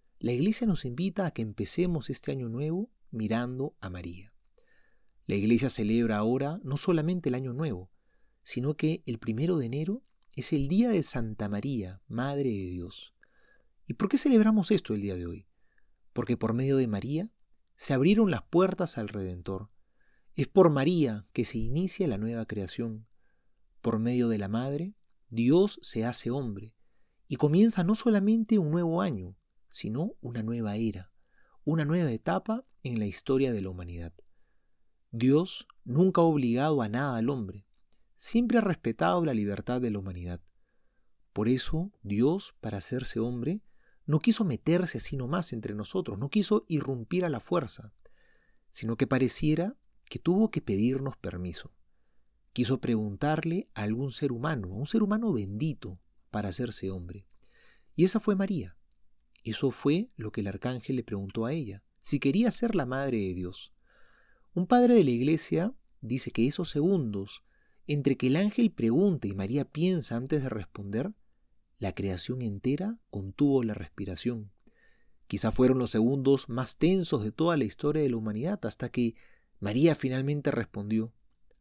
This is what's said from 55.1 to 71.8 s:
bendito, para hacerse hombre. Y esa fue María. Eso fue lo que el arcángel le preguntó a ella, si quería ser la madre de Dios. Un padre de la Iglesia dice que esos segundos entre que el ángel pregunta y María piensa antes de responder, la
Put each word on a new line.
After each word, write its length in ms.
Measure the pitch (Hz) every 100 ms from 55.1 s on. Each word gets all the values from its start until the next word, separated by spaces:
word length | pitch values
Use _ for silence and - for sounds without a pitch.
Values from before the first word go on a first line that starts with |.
| 214 226
bendito, 720 | 131 98 104 156 135 107 90 _ _ _
para 200 | 107 101
hacerse 420 | 92 120 107 95
hombre. 340 | 92 87 98 - _ - _ - _ _ -
Y 80 |
esa 160 | 185 220
fue 160 | - 190
María. 420 | 196 175 90 - _ _ - _ _ _
Eso 280 | - 107 139
fue 400 | - 143 160 247 -
lo 140 | 107
que 100 | -
el 60 | 101
arcángel 500 | 98 120 127 - 127
le 60 |
preguntó 420 | 117 101 98 113 113
a 80 |
ella, 300 | 160 120 101 - _
si 180 | - 143
quería 320 | 139 170 233
ser 240 | - 233 208
la 100 | 127
madre 320 | 131 139 117
de 160 | 98
Dios. 400 | 90 90 90 - _ _ _ - _ _ _ _
Un 140 | - 180
padre 280 | 247 247 240
de 80 |
la 80 | 147
Iglesia 600 | 120 135 160 - 160 196 - _ _
dice 300 | 110 127 -
que 140 | - 127
esos 240 | 151 170
segundos 720 | 143 165 196 120 104 98 - - _ _ _ -
entre 300 | 147 139 131
que 100 | 127
el 80 | 147
ángel 360 | 208 - 233
pregunta 560 | - 117 127 202 151 101
y 60 |
María 320 | 98 98 139 131
piensa 500 | 147 175 180 131 117
antes 280 | 131 151
de 60 | 131
responder, 640 | 110 - - 98 107 175 - _ _ _ _ _
la 180 | _